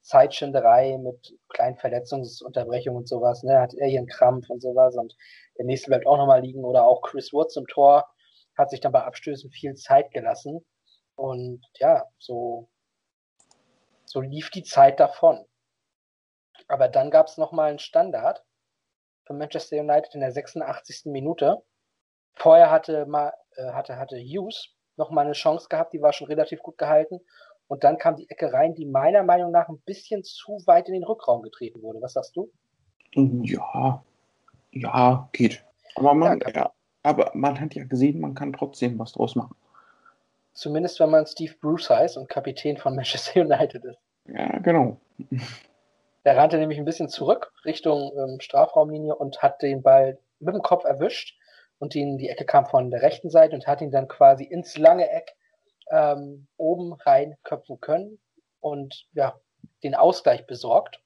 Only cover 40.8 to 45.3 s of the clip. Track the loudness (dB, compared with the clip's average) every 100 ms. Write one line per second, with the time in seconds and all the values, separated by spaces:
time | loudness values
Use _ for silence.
40.8 | -4 0 4 4 2 -8 -14 _ -4 -4
41.8 | 0 2 2 -2 -10 -10 -8 -8 -8 -6
42.8 | -6 -6 -6 -8 -2 0 2 2 0 -4
43.8 | -18 -20 _ _ -20 -8 -6 -2 2 2
44.8 | 2 -2 _ _ -10